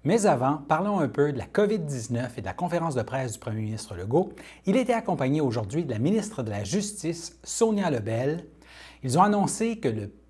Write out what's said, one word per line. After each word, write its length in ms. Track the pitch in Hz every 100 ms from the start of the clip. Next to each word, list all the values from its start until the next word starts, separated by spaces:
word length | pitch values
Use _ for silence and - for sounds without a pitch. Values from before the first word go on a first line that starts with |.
Mais 220 | 139 226
avant, 320 | 202 135 131 151
parlons 420 | - 156 202 202
un 80 | 139
peu 240 | - 147
de 60 | 123
la 80 |
covid 340 | 92 - 202 214
dix-neuf 580 | 151 131 113 120 123 -
et 40 |
de 40 |
la 60 | 98
conférence 440 | - 175 170 165
de 60 | 127
presse 300 | 107 135 127
du 80 | 110
premier 220 | - 110
ministre 340 | 107 110 -
Legault. 380 | 87 98 143 190 - - -
Il 100 | -
était 160 | 233 247
accompagné 480 | 226 214 160 131 151
aujourd'hui 460 | 139 117 101 147
de 60 | 151
la 80 | 107
ministre 440 | 143 220 202 -
de 60 | 110
la 160 | 101
Justice, 720 | 98 196 208 - 160 165 - -
Sonia 440 | - - 226 208 180
Lebel. 540 | 123 107 113 135 165 - - - - - -
Ils 140 | 131 143
ont 60 |
annoncé 540 | 202 208 165 - 226 226
que 100 | 131
le 240 | 107 101 -